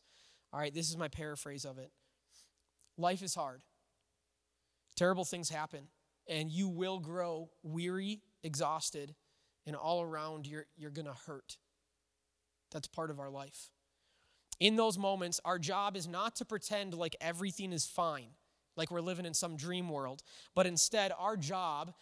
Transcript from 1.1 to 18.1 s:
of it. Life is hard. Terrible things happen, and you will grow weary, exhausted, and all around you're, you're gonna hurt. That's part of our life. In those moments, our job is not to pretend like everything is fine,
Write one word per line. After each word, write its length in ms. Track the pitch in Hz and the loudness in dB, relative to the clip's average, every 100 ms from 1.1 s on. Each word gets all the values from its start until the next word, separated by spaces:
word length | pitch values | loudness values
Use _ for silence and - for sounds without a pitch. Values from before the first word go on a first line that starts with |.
| 147 151 147 151 143 139 | -4 -6 -6 -8 -8 -8
of 120 | 131 | -10
it. 140 | 131 _ _ _ _ - - _ _ _ _ - | -14 _ _ _ _ -20 -20 _ _ _ _ 2
Life 240 | 175 185 | 2 4
is 140 | 190 180 | 0 -2
hard. 260 | 143 131 - _ _ _ _ _ _ _ _ _ _ _ _ - | -2 -6 -16 _ _ _ _ _ _ _ _ _ _ _ _ 4
Terrible 300 | 180 185 180 | 4 4 0
things 240 | 175 160 | -2 -4
happen, 380 | 160 156 147 143 _ _ _ - | -2 -4 -8 -14 _ _ _ -4
and 240 | 156 156 | -2 0
you 160 | 160 196 | 2 0
will 320 | 170 185 190 | 2 0 0
grow 500 | 156 175 175 160 165 - | -2 -2 -2 -2 -6 -12
weary, 580 | 160 160 175 185 196 214 - _ | -6 -2 -2 0 -2 -4 -8 _
exhausted, 720 | 160 143 151 156 - 156 143 151 _ _ _ _ - | -4 0 2 2 -2 -4 -8 -12 _ _ _ _ -8
and 100 | 151 | -2
all 260 | 160 175 | 2 2
around 460 | 170 156 156 156 147 | 2 -2 -4 -6 -6
you're, 180 | 151 151 - | -8 -10 -12
you're 140 | 151 | -10
gonna 260 | 147 147 127 - | -8 -8 -10 -10
hurt. 320 | 143 - - _ _ _ _ _ _ _ _ _ _ _ | -12 -12 -18 _ _ _ _ _ _ _ _ _ _ _
That's 160 | 156 - | -10 -8
part 240 | - 160 | -4 -4
of 80 | 143 | -4
our 100 | 139 | -8
life. 420 | 139 139 - - - _ _ _ _ _ _ _ - | -8 -10 -12 -16 -20 _ _ _ _ _ _ _ 4
In 160 | 196 220 | 6 8
those 220 | 220 190 | 6 4
moments, 420 | 196 196 175 170 170 | 2 2 0 -2 0
our 140 | 180 | 0
job 360 | 156 190 202 190 | 0 0 0 -2
is 120 | 170 | -4
not 280 | 175 220 - | 0 -2 -2
to 80 | 240 | -4
pretend 480 | 214 - 208 196 | -4 0 -2 -2
like 220 | 170 170 - | -2 -2 -2
everything 500 | 165 170 196 175 190 | -2 0 -2 -2 -2
is 140 | 170 - | 0 0
fine, 460 | - 170 | 2 2